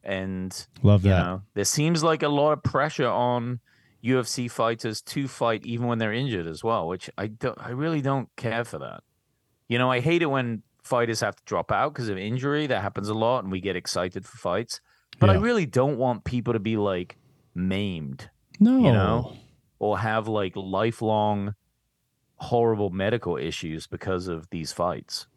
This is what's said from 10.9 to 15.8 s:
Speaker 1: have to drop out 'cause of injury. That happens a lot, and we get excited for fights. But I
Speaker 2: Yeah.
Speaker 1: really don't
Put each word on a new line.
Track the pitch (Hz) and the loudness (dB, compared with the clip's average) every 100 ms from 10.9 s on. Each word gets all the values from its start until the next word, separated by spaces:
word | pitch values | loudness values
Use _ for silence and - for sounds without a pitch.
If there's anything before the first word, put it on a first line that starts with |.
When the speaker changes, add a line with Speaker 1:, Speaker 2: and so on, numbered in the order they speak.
| 127 117 110 | 0 2 0
Speaker 1:
have | 107 - | -2 -4
to | |
drop | - 92 - | -4 -2 0
out | 101 135 | 0 0
'cause | 147 113 | -2 -6
of | 95 | -4
injury. | 101 123 135 147 151 | -4 -2 -2 -2 0
That | 113 | -2
happens | 101 98 101 | -2 -4 -4
a | |
lot, | 110 113 127 | 0 2 0
and | 95 | -2
we | 92 | -4
get | 95 87 | -2 -4
excited | - 92 92 95 92 | -4 -2 -2 -4 -14
for | - | -8
fights. | 95 90 117 - _ _ _ - | -2 -2 -4 -12 _ _ _ 2
But | 101 | 6
I | |
Speaker 2:
Yeah. | 135 | 6
Speaker 1:
really | 220 240 151 | 4 2 2
don't | 127 | 2